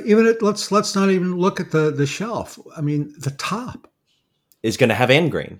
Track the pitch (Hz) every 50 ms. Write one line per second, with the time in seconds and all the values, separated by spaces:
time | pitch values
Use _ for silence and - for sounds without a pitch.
0 | - 226 208 226 226 226 226 226 220 208 208 - - - 190 214 208 - - 196
1 | 196 196 190 185 180 185 180 175 180 202 190 - 170 - - 156 156 156 139 135
2 | 143 139 - - 202 233 220 - - - - - - - - 165 147 147 147 147
3 | 147 147 - - - 139 139 - - - 190 233 254 226 - - - _ _ _
4 | _ _ _ _ _ _ _ _ _ _ _ _ - 113 107 - 127 117 107 104
5 | 123 117 131 156 175 139 98 80 71 - -